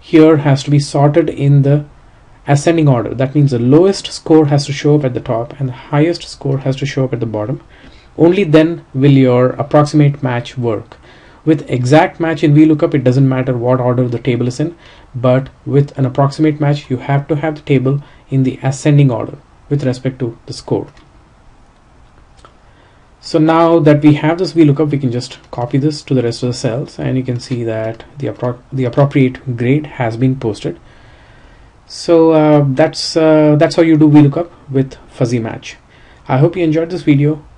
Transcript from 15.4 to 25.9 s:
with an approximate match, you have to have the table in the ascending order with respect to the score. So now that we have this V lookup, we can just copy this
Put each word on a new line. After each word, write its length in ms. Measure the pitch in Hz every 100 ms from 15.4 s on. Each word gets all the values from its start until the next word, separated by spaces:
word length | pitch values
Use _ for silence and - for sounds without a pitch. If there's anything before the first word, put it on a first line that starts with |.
| 135 _
with 320 | - 135 143 -
an 100 | 127
approximate 520 | 127 143 143 156 147
match, 320 | 143 147 -
you 60 | 143
have 320 | - 139 143
to 80 | 151
have 180 | 160
the 60 | 151
table 420 | - 135 127 143 - - _
in 120 | 135
the 160 | 131 -
ascending 480 | 131 139 156 143 139
order 260 | 110 110 - _ _ -
with 160 | 143
respect 340 | 131 123 135 131
to 180 | 120 - -
the 60 |
score. 360 | 131 - 107 - - _ _ _ _ _ _ _ _ _ _ _ _ _ _ - _ _ _ _ _ _ _
So 180 | - 165
now 400 | 156 165 165 170
that 220 | 151 147
we 120 | 151
have 240 | 147 156 170
this 140 | 180
V 120 | 165
lookup, 240 | 151 139 156
we 100 | 143
can 140 | 135
just 260 | 120 - - _
copy 280 | - 120 139
this 240 | 147